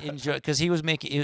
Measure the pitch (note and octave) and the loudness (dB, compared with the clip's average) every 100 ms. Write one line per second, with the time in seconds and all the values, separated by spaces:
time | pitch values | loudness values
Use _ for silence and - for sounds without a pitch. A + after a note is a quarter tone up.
0 | D3+ D3 C3+ C#3+ - C#3+ E3+ F3 D#3 D#3 | -10 -6 -4 -2 0 2 4 2 2 -2
1 | C#3+ C#3+ | 0 -2